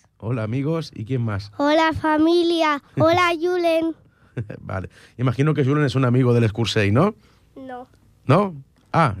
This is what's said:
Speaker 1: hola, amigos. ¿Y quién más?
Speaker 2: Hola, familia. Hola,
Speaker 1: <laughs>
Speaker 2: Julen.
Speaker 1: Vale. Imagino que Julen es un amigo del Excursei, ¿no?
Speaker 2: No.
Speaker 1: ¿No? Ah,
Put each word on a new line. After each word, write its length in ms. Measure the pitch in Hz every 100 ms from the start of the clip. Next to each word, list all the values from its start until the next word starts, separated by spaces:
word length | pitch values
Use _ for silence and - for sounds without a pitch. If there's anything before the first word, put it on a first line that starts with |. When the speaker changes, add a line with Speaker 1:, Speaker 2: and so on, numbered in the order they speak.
| _ _
Speaker 1:
hola, 260 | 104 123
amigos. 480 | 107 131 139 165 156 -
¿Y 100 | 110
quién 180 | 131
más? 280 | 117 101 101 -
Speaker 2:
Hola, 340 | 285 311 320
familia. 880 | 294 311 311 320 349 339 339 311 285 - -
Hola, 320 | 320 349 349
Speaker 1:
<laughs> 60 | 330
Speaker 2:
Julen. 560 | 349 359 339 330 330 311 _ _ _ - 104 -
Speaker 1:
Vale. 280 | 104 95 90 - - -
Imagino 360 | 127 120 151
que 100 | 147
Julen 200 | 127 147 143
es 100 | 135
un 100 | 127
amigo 280 | 127 123
del 100 | 120
Excursei, 480 | 113 107 113 110 101
¿no? 240 | 113 202 - _ _ _ 277
Speaker 2:
No. 320 | 262 247 254 _ _ _ -
Speaker 1:
¿No? 300 | 165 202 143 - _ _
Ah, 220 | 143 139 95